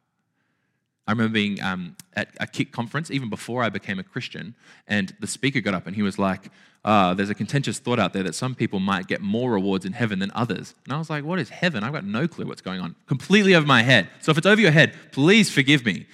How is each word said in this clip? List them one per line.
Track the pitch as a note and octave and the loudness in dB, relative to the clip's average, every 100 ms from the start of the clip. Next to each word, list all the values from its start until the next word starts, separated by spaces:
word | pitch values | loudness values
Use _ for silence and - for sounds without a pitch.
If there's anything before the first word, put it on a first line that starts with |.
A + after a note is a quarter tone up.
| _ _ _ _ _ _ _ _ _ _ - | _ _ _ _ _ _ _ _ _ _ -4
I | |
remember | A2 A2+ | -2 0
being, | A2 G#2 G2 | 0 -2 -2
um, | F#2+ F#2 F2 - - | -6 -6 -8 -16 -12
at | - - - | -8 -8 -8
a | - | -10
Kick | - C3+ | -6 -8
conference, | - A#2 C#3+ D#3+ | -6 -8 -8 -6
even | C3+ B2 | -6 -6
before | G2+ - A#2+ | -8 -6 -2
I | A2+ | -2
became | G2+ - F#2+ | -4 -6 -8
a | |
Christian, | F2+ - A#2 - - A#2 _ - - | -8 -10 -10 -12 -14 -16 _ -18 -4
and | G#2 F#2+ - | -4 -4 -6
the | G2+ | -10
speaker | - C#3 C3+ | -4 -4 -2
got | G#2 | -2
up | F#2 E2 | -4 -4
and | G2+ | -4
he | |
was | G2+ F#2+ | -2 0
like, | G2 F#2 - _ _ _ | -2 -2 -8 _ _ _
"Uh, | G#2 G#2+ F2+ | 0 2 4
there's | F#2+ G2+ | 0 -2
a | |
contentious | G#2 G#2 C#3+ B2+ G#2 | -4 -4 -4 -4 -6
thought | - A#2+ | -2 0
out | F#2 | 0
there | G2 | -2
that | F#2 | -4
some | D#2+ B2+ | -4 -6
people | B2+ A2+ G2+ | -4 -4 -2
might | F#2+ G2 F#2+ | -2 -2 -2
get | G2 | -4
more | G2 A2 B2+ | -2 -2 0
rewards | G#2 G2 F#2+ F#2 | 0 0 -2 -4
in | |
heaven | A2+ A#2 G2 | -4 -2 -2
than | G2 | -4
others." | - A2+ F#2+ - - | -4 -4 -4 -10 -16
And | - | -8
I | C#3 | -8
was | E3 | -6
like, | D3+ | -8
"What | C#3+ F#3 | -6 -6
is | - | -6
heaven? | - F3+ C3 | -4 -4 -2
I've | G#2+ | -6
got | D3 | -6
no | G2 G#2+ E3 | -6 -4 -4
clue | - | -4
what's | E2+ - | -10 -10
going | - F#2 | -10 -8
on." | F2+ - - | -10 -10 -6
Completely | C3+ - G3+ G3 | -6 2 4 6
over | F3 D3 | 6 6
my | B2+ | 4
head. | A#2 B2 F2 - | 6 4 4 -2
So | - | 0
if | D3+ | 2
it's | F#3 | 4
over | G#3 | 6
your | G3 | 6
head, | D3+ A#2+ - - | 6 4 2 -8
please | - D3 A3 G3+ | 2 6 6 6
forgive | - C3 D3 A#2 | 2 4 4 2
me. | F2 - | -4 -6